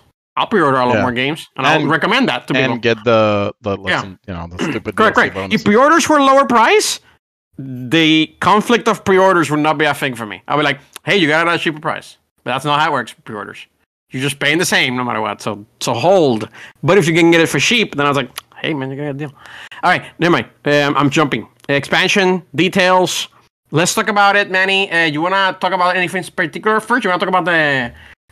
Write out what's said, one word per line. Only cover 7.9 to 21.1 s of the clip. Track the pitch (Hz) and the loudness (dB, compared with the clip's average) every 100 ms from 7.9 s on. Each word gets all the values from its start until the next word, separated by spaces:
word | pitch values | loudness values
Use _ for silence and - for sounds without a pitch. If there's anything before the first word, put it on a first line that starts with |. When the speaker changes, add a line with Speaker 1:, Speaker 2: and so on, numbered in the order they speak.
| 160 160 156 156 _ | 2 4 2 0 _
Speaker 1:
conflict | 180 208 202 233 226 | 2 2 2 0 0
of | 202 - | -2 0
pre-orders | 190 190 175 143 | 4 4 2 0
would | 151 | 0
not | 151 147 | 0 0
be | 151 | -2
a | |
thing | 139 143 117 | -2 -6 -6
for | 110 | -10
me. | 92 - | -12 -6
I'd | 143 | -2
be | |
like, | 147 139 _ - | -2 -4 _ -10
"Hey, | - 196 | -2 0
you | 151 | 2
got | 156 170 | 2 0
it | |
at | 170 | 0
a | |
cheaper | 175 151 | -4 -6
price." | 160 101 - - _ _ | -6 -8 -12 -20 _ _
But | 123 | -8
that's | 127 147 | -6 -2
not | 147 | 0
how | 160 | 0
it | |
works | 139 113 - | -2 -6 -12
with | - | -16
pre-orders. | 107 101 98 - _ _ _ _ | -14 -14 -16 -20 _ _ _ _
You're | 127 | -8
just | 139 143 | -6 -2
paying | 139 160 | -2 0
the | 175 | 0
same | 190 143 123 | 0 -2 -2
no | |
matter | 123 110 | -4 -4
what, | 107 104 | -4 -6
so, | - 101 104 - | -8 -10 -12 -10
so | - | -6
hold. | 117 156 196 147 113 110 - - - | -2 2 4 2 0 -4 -14 -20 -6
But | 156 196 | 2 2
if | 156 | 4
you | 165 | 4
can | 170 | 4
get | 170 | 4
it | 165 | 4
for | 147 | 0
cheap, | - 233 - 143 | 0 0 0 -2
then | 143 | -2
I | |
was | 139 | 0
like, | 123 - - - | -4 -10 -20 -10
"Hey, | - | -6
man, | 151 131 | -6 -6
you | 135 | -8
got | 147 | -8
a | |
deal." | 139 147 - - - - - | -8 -10 -14 -20 -20 -20 -4
All | 175 | 0
right, | 170 - - | 0 -4 -2
never | 170 | 0
mind. | 151 107 _ 147 | 2 -2 _ 0
Um, | 147 143 143 | 2 2 2
I'm | |
jumping. | 143 | 2